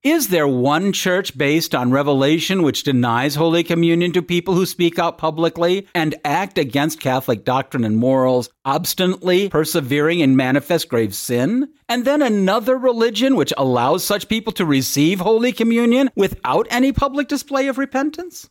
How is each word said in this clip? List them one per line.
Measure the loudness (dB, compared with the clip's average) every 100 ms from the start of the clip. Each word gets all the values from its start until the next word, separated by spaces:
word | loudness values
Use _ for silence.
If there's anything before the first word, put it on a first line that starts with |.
Is | 2 0 0
there | 0 2
one | 2 2 2 0
church | -2 0 0 -2 -2
based | 0 0 0
on | -2 0
revelation | 0 0 2 2 0 0 0
which | 0 0
denies | -2 0 0 0 -2
Holy | 0 0 0
Communion | 0 0 2 2 0
to | -2
people | -2 -4 0
who | 0 0
speak | 0 -2 0
out | -4 -2
publicly | -4 0 -2 0 0 0 -2 -4
and | -4 -4
act | -2 -2 -2 -4
against | -2 0 -2 -2
Catholic | -2 -2 -2 -4
doctrine | 0 -2 -2 -4
and | 0 2
morals, | 2 2 2 0 -2 _ -4
obstinately | -2 -4 -2 -2 0 0 0 2
persevering | 0 0 -2 -2 0 2 2
in | 4 4
manifest | 2 -2 0 -2 0
grave | -2 -2 -4
sin? | -4 -2 0 -2 -4 _ -6
And | -2 0
then | 2
another | 2 2 2 0 0 0
religion | 0 2 0 2 2 2
which | 0 0
allows | 0 2 2 0
such | 0 -4 -2
people | -4 -4
to | -4
receive | 0 0 0 0 2 2
Holy | 2 2 2
Communion | 0 0 2 2 2 2 0
without | -2 -2 -2 0 0
any | 0 2
public | 2 -2 -2 -4
display | -6 -4 -2 -2
of | -4
repentance? | -4 -2 -4 -6 -14 -16 -20